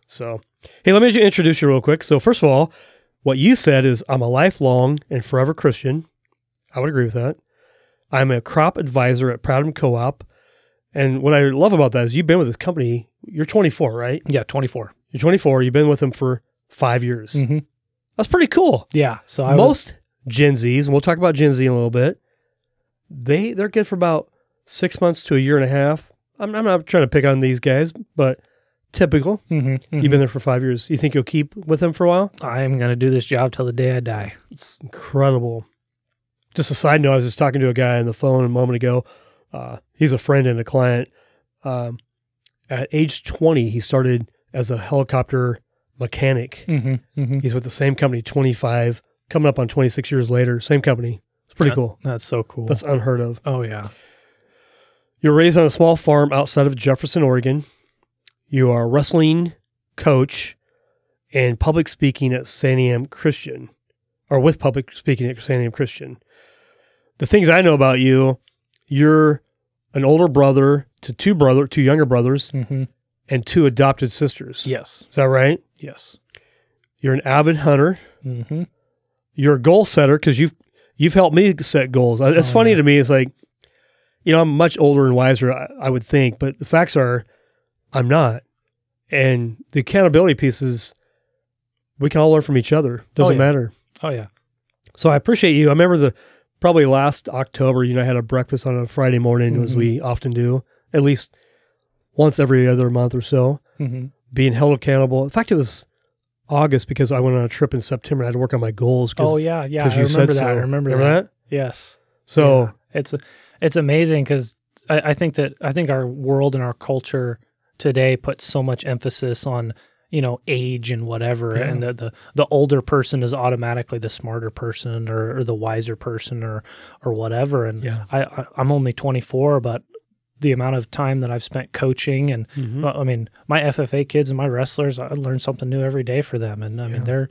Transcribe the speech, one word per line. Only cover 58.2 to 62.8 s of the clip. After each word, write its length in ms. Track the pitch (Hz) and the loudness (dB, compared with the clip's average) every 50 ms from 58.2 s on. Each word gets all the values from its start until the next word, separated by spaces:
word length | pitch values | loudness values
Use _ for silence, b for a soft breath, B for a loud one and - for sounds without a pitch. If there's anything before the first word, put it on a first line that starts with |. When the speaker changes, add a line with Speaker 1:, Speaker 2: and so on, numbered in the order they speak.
| _ - _ _ _ - | _ -20 _ _ _ -4
Speaker 1:
You 220 | 139 135 127 123 | 0 2 2 2
are 120 | 120 120 117 | 2 2 0
a 40 | 113 | 0
wrestling 640 | 123 147 143 - - 165 160 156 160 170 175 170 - _ _ _ _ _ _ _ _ | 0 0 0 0 2 2 2 2 2 0 -2 -4 -8 _ _ _ _ _ _ _ _
coach 600 | - - 160 139 131 135 135 - - - - - _ _ _ _ _ _ _ _ _ _ _ _ _ _ _ - | -4 0 2 2 2 2 0 -4 -10 -14 -14 -16 _ _ _ _ _ _ _ _ _ _ _ _ _ _ _ -2
and 260 | 131 127 120 117 - | 0 0 0 0 -2
public 280 | - 156 156 170 156 - | 0 0 0 0 -2 -4
speaking 440 | - - 151 139 127 - 143 127 127 | -4 -2 -2 -2 -2 0 -2 -2 -2
at 140 | 127 127 - | -4 -6 -8
Saint 320 | - - - 135 131 | -6 -2 -2 0 0
Anne 280 | 127 | 2